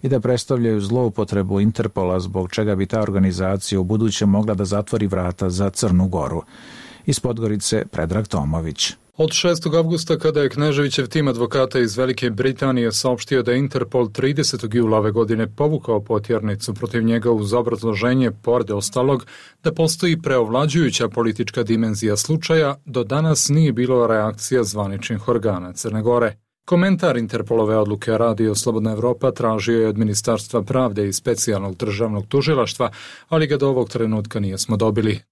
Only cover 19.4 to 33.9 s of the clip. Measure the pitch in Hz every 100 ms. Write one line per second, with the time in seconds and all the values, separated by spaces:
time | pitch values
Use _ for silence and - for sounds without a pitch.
19.4 | - _ 165 160 160 160 180 165 151 131
20.4 | 110 123 151 156 139 - 113 - 113 104
21.4 | 117 - 110 113 113 104 110 101 - 156
22.4 | 160 160 147 143 - 123 107 139 160 151
23.4 | - 147 156 120 123 127 113 110 107 104
24.4 | - 127 104 104 101 101 - 107 - 117
25.4 | 107 92 90 - 113 110 110 120 113 101
26.4 | _ _ - 175 190 185 175 123 110 113
27.4 | 104 117 107 110 104 104 117 110 117 107
28.4 | 110 101 127 110 110 107 120 120 135 -
29.4 | 117 110 104 117 110 104 110 101 - 110
30.4 | - 120 98 131 127 101 101 95 - 113
31.4 | - 101 98 92 110 104 113 104 101 143
32.4 | 139 143 110 - 117 - - - _ 160
33.4 | 151 143 139 127 120